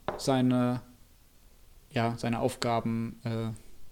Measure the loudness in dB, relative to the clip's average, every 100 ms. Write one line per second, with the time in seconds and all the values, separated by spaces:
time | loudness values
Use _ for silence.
0 | -8 -4 2 4 4 4 2 0 -6 -20
1 | -20 -20 -20 -20 -20 -20 -20 -20 -6 0
2 | 0 0 -2 0 0 0 0 0 0 -2
3 | -4 -6 -6 -4 -4 -6 -12 -14 -14